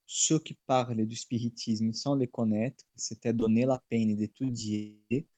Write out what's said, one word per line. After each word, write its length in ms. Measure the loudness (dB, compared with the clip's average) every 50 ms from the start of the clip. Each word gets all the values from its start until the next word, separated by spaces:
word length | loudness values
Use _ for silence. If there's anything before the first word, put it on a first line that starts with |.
| _
ceux 340 | -8 -2 0 2 2 2 0
qui 180 | 0 -4 -14 -8 _
parlent 380 | 2 2 2 2 2 0 0 0
du 100 | -2 -2
spiritisme 800 | -6 -6 -4 -2 -2 -2 -2 -6 -4 -4 -2 0 0 0 -2 -2
sans 220 | -2 -2 0 0
les 120 | 0 0
connaître 560 | -2 -2 -2 0 0 2 2 0 -2 -4 -8 -18 _ _
s'étaient 380 | -10 -10 -10 -8 -4 -2 -2 0
donné 320 | 2 4 4 4 4 4
la 160 | 4 2 0 _ -2
peine 260 | 0 0 2 2 2
d'étudier 1120 | 0 -2 -4 -4 -4 -4 -4 -4 -4 -4 -4 -4 -4 -6 -8 -14 _ _ -4 -2 -2 -4 _ _